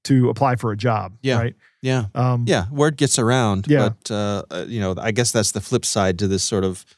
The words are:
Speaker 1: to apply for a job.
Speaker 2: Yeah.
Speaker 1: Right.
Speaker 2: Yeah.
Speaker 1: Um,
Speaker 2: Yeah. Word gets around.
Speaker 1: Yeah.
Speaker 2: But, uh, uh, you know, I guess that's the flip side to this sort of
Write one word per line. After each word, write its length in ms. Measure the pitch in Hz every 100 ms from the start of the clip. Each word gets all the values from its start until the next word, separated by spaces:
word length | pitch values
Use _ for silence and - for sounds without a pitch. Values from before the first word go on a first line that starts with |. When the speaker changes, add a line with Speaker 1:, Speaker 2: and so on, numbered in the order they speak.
Speaker 1:
to 240 | - 135 123
apply 280 | 113 135 123
for 140 | 117
a 60 | 104
job. 380 | 120 110 95 98
Speaker 2:
Yeah. 160 | 131 120
Speaker 1:
Right. 160 | 117 - _ _
Speaker 2:
Yeah. 260 | 131 131 104
Speaker 1:
Um, 300 | - 127 123 120
Speaker 2:
Yeah. 200 | 139 95
Word 260 | 143 147 143
gets 200 | 139 -
around. 480 | 117 127 113 98 104
Speaker 1:
Yeah. 220 | 147 107
Speaker 2:
But, 200 | 107 -
uh, 320 | 104 104 101 -
uh, 140 | 87 -
you 120 | 117
know, 140 | 95 92
I 140 | 110
guess 180 | 107 117
that's 200 | 117 101
the 80 | 107
flip 220 | - 123
side 340 | - 110 95 87
to 100 | 101
this 140 | 95
sort 220 | - 101
of 200 | 95 90 -